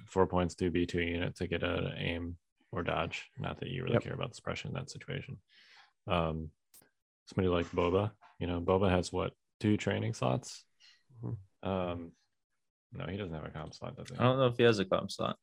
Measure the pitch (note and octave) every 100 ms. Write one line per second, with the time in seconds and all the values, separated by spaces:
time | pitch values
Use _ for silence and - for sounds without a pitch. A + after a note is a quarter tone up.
0 | - F#2+ F2+ F2+ F2 - F#2 F2 F2 F2
1 | E2+ E2+ F#2+ - F2+ E2+ F2 F2+ F#2 E2
2 | - E2+ E2+ F2 _ _ _ F2+ E2 D#2
3 | E2+ - - - F2 - F2+ F2+ G1+ -
4 | - - - - - - - - - -
5 | - - - - _ - - - - _
6 | - F2 E2 D#2+ D#2+ - _ - _ _
7 | _ _ - - F#2 F2 E2+ F2 F2 F#2+
8 | G#2+ - - - F2 F2 F2 F#2+ G2 F2+
9 | E2+ F2+ F#2 - _ - G#2+ G#2 - G2+
10 | A2 A2+ B2+ B2+ - - - _ - -
11 | _ A#2 A#2+ G#2+ - _ F#2 F#2+ F2+ E2+
12 | E2+ - _ _ _ _ _ _ _ F2
13 | F2 G2 F#2 D#2 D#2+ D#2+ D#2 - F2 -
14 | E2 - A#2+ C3 B2+ A#2+ A#2 G#2 F#2+ -
15 | F#2+ - - -